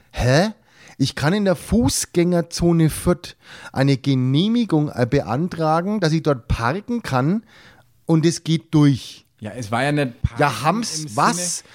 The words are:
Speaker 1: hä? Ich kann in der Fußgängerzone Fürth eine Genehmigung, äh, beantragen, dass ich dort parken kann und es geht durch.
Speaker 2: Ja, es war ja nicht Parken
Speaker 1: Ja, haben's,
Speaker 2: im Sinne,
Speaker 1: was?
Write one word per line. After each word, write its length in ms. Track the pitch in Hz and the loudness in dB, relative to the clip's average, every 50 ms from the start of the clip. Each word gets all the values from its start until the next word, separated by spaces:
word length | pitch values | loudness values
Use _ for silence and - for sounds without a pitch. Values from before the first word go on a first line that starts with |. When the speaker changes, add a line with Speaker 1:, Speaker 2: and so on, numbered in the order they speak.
| _ _ | _ _
Speaker 1:
hä? 380 | - - - 127 131 156 196 220 - _ _ _ _ - - - - | -4 0 2 4 4 4 2 0 -2 _ _ _ _ -20 -20 -10 -6
Ich 200 | - 135 - - | -4 -4 -2 -2
kann 160 | - 135 156 | -2 -2 0
in 120 | 196 214 202 | 0 2 2
der 120 | 190 175 | 0 0
Fußgängerzone 1300 | - - - 190 233 247 269 - - - - - 175 170 180 175 170 165 - - - 170 170 170 165 160 147 | -2 -2 0 0 2 2 2 0 -2 -4 -2 0 0 2 2 2 0 0 -2 -2 0 2 2 4 4 4 2
Fürth 460 | - - - 175 175 - - - - _ _ - - - - - | 0 0 0 0 -2 -2 -4 -14 -20 _ _ -20 -20 -20 -16 -8
eine 240 | - - 135 143 135 | -2 0 2 2 2
Genehmigung, 960 | 117 - 139 135 131 127 131 135 151 190 220 233 240 233 196 - 151 147 139 - | 2 0 0 0 2 2 2 2 2 2 2 2 0 0 2 0 0 0 0 -2
äh, 140 | 120 123 113 | -2 -2 0
beantragen, 880 | 143 139 - 90 117 139 175 175 - 165 160 156 160 170 175 202 214 214 | 0 0 0 -2 -2 -2 -2 -4 -4 -2 0 0 0 0 0 -2 -2 0
dass 140 | 180 151 | 0 0
ich 100 | 160 160 | 0 0
dort 240 | - 156 139 117 - | 0 0 -2 -2 -2
parken 560 | - - - 117 123 156 208 - - 240 233 | -4 -2 0 0 -2 -2 -4 -4 -6 -6 -6
kann 400 | - - 135 123 131 156 202 226 - _ - - - - - _ _ _ _ _ _ | -4 -2 0 0 2 2 0 -2 -4 _ -18 -20 -20 -20 -20 _ _ _ _ _ _
und 200 | - 165 160 151 | 0 2 2 2
es 200 | 170 165 - - | 2 0 -2 -2
geht 280 | 151 165 160 - _ | -2 -2 -2 -2 _
durch. 520 | - 156 147 143 135 101 - - - - _ _ _ - | 2 4 4 4 4 2 -4 -10 -18 -20 _ _ _ -14
Speaker 2:
Ja, 120 | 107 104 98 | -14 -12 -12
es 160 | 123 120 98 | -12 -8 -4
war 120 | 117 117 135 | -4 -2 -2
ja 80 | 147 | 0
nicht 300 | 147 147 143 123 - - | 0 -2 -2 -4 -4 -6
Parken 180 | - - - 101 | -6 -4 -2 0
Speaker 1:
Ja, 220 | 147 143 113 110 | 0 0 0 0
haben's, 360 | 135 156 185 233 226 - 165 156 | 0 0 0 0 -2 -6 -8 -8
Speaker 2:
im 80 | 151 143 | -10 -6
Sinne, 80 | 104 | -2
Speaker 1:
was? 480 | 135 165 226 170 175 180 175 - - - - | 0 0 0 0 -2 -4 -6 -8 -8 -12 -16